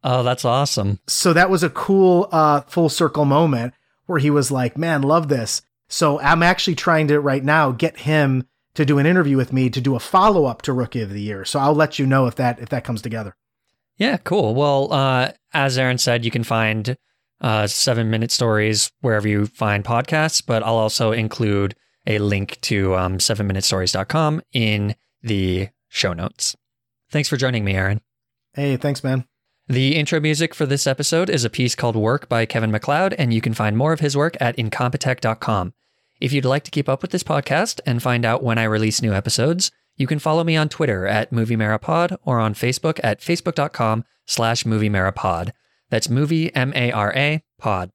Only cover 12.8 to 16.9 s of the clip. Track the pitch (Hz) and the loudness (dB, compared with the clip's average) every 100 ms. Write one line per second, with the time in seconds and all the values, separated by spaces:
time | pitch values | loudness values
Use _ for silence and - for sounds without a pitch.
12.8 | - 113 113 113 101 - _ _ _ _ | -6 -8 -6 -8 -10 -14 _ _ _ _
13.8 | _ _ 226 226 - 202 117 120 147 139 | _ _ -2 -2 -2 0 2 2 2 2
14.8 | 139 139 135 127 127 - _ 156 139 127 | 2 0 2 2 0 -6 _ -2 0 0
15.8 | 127 123 - 120 117 120 113 113 110 110 | 0 0 0 0 0 -4 -2 0 0 -2
16.8 | 107 | -4